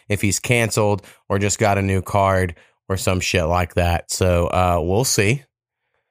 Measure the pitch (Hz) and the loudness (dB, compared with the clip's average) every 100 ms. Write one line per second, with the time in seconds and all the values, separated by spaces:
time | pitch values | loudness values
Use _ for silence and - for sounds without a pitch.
0 | - 101 101 90 - 120 113 113 104 101 | -6 -2 -2 -2 0 0 0 0 0 0
1 | - - - 101 101 - 107 98 98 95 | -6 -18 -4 -2 -2 0 0 0 0 -2
2 | - 101 98 95 92 82 _ _ - 95 | 0 0 2 2 0 -4 _ _ -8 -4
3 | - 92 - 95 80 87 90 - 87 85 | -2 -2 0 -2 0 0 0 0 0 0
4 | - - 92 87 85 92 90 87 82 98 | -4 -2 2 2 2 0 2 0 0 0
5 | 135 - 101 143 - _ _ _ _ _ | 0 0 0 0 -6 _ _ _ _ _
6 | _ | _